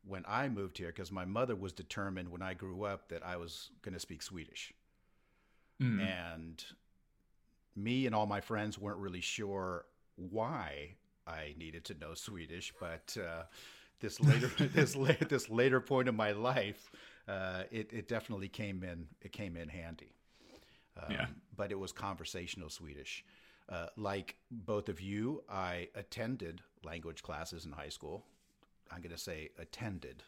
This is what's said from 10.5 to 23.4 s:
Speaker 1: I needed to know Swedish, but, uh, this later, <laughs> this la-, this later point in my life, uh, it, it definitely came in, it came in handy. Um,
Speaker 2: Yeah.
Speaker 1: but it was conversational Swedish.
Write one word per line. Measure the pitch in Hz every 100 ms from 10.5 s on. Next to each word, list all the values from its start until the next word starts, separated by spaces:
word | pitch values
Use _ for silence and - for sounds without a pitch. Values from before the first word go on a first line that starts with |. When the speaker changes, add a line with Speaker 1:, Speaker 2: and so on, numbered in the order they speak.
| 151 82 71 78 104 _ _ -
Speaker 1:
I | 82 76 73
needed | 82 82 -
to |
know | 82 78
Swedish, | 82 - 98 82 85 - -
but, | 87 82 - 113
uh, | 85 82 82 - - - - _
this | 110 -
later, | 147 139 123
<laughs> | - 139
this | 160 139 139
la-, | 135 - 156
this | 135 -
later | 113 131 131
point | - 131 127
in |
my | 110 107
life, | 104 120 131 101 104 - - - - -
uh, | 98 95 92 95
it, | 113 107
it | 117 101
definitely | 113 - 101 98
came | - 104 95
in, | 92 85 80 -
it | 87
came | - 101 85
in | 80
handy. | 85 82 82 - - _ - - - - - _ -
Um, | -
Speaker 2:
Yeah. | - 123 - - -
Speaker 1:
but | 101
it | 98
was | 95
conversational | - 98 92 82 92 87 - 80
Swedish. | - 80 71 67 - - -